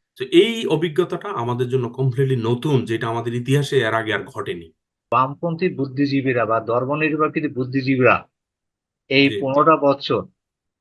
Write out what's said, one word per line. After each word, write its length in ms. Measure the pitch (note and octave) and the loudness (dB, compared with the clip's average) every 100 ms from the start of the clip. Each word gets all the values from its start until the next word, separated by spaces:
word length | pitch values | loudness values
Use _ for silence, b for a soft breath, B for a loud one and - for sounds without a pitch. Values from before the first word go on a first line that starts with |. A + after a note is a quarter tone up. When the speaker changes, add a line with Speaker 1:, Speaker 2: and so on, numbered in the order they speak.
| _ - | _ -12
Speaker 1:
তো 60 | |
এই 420 | B2+ E3+ G#3+ A3+ - | 2 4 4 2 -2
অভিজ্ঞতাটা 600 | D#3 E3+ D3+ F3 F3 G3+ | -2 -2 -2 -2 -4 -6
আমাদের 400 | G3 A#2+ A#2+ B2 | -6 -4 -2 -2
জন্য 200 | C3 A#2+ | -2 -2
কমপ্লিটলি 480 | A#2+ C3+ A#2+ C3+ C3 | -2 -2 0 0 0
নতুন, 480 | A2+ A#2+ D#3 C#3 | 0 0 2 0
যেটা 240 | G#2+ A2+ A#2 | 0 -4 -2
আমাদের 260 | A#2 A#2 | -4 -4
ইতিহাসে 440 | A#2+ A#2+ C#3 C#3+ C#3 | -6 0 0 2 0
এর 160 | A2+ | 2
আগে 200 | A2+ A2 | 0 -2
আর 100 | G2+ | -4
ঘটেনি। 480 | F#2 - G2 F2+ E2 _ _ _ _ | -4 -10 -10 -10 -12 _ _ _ _
Speaker 2:
বামপন্থী 560 | A#2 C3 C#3+ E3+ E3 F3+ | 0 0 -2 -6 -2 -4
বুদ্ধিজীবীরা 760 | C3 C3+ B2+ C#3+ C3+ C3 A#2+ A2 | -2 -6 -2 0 0 0 0 2
বা 140 | A2+ | 0
ধর্মনিরপেক্ষ 960 | A2 A#2 B2+ D3 D#3 D3+ D#3 D3+ D3 | 0 -2 0 -2 -2 0 -2 -2 -4
বুদ্ধিজীবীরা 720 | A#2+ B2+ C3 C3 C3+ B2 F#2+ - _ _ _ _ _ _ _ _ | -4 -4 -2 0 2 4 4 -2 _ _ _ _ _ _ _ _
এই 200 | C3+ C#3 | 2 2
Speaker 1:
জি। 120 | G#2+ | 2
Speaker 2:
পনেরোটা 360 | C3+ C#3 D3+ D#3 | 0 2 4 4
বছর 460 | C#3 C#3 - A#2 F#2 _ _ _ _ _ | 4 0 0 -2 -2 _ _ _ _ _